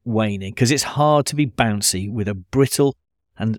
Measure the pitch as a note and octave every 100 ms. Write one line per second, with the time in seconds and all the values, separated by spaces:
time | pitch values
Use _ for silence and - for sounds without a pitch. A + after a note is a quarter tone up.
0 | - A2 G#2+ G2+ G2 - B2 C#3+ - -
1 | D3+ D3+ C#3+ D3 C#3 - A#2 G#2 - F#2
2 | G2+ A2+ G2+ G2 F2+ C3 C3+ - C#3 -
3 | _ _ _ - A2